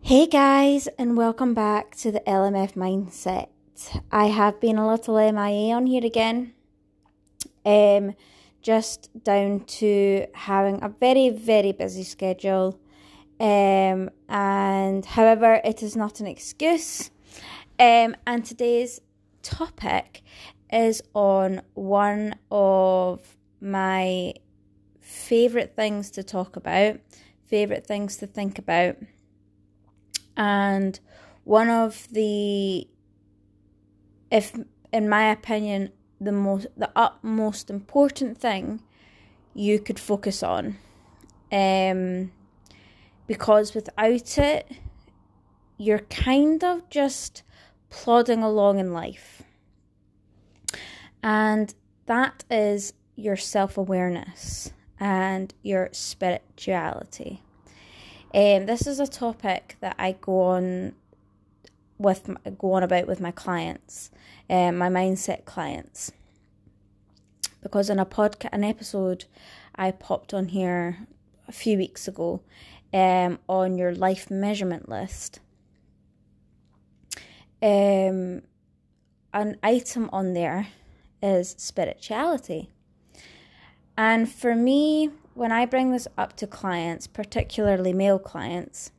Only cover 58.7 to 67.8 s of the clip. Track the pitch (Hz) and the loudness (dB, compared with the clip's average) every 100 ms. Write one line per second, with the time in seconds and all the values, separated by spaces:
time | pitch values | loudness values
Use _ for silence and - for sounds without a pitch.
58.7 | 233 285 269 277 - 233 226 208 180 - | -4 -4 -4 -6 -4 -6 -4 -6 -6 -8
59.7 | - 190 - 190 190 - 190 185 185 185 | -12 -10 -6 -6 -6 -2 2 2 2 -2
60.7 | 185 190 - _ _ _ _ _ _ - | -4 -8 -12 _ _ _ _ _ _ -20
61.7 | _ _ _ 202 190 - - - 190 190 | _ _ _ 0 0 -6 -12 -12 -6 -2
62.7 | 190 185 180 180 185 175 175 - 175 165 | 0 2 0 -2 -6 -8 -8 -6 -6 -6
63.7 | - _ - - _ - - _ 180 180 | -10 _ -20 -20 _ -20 -20 _ 2 2
64.7 | 175 180 185 185 185 - 175 - - 151 | 2 0 0 0 -2 -6 -8 -10 -10 -10
65.7 | 131 - - - _ _ _ _ _ _ | -10 -16 -16 -16 _ _ _ _ _ _
66.7 | _ _ _ _ _ _ _ - _ 196 | _ _ _ _ _ _ _ -14 _ -6
67.7 | 202 | -2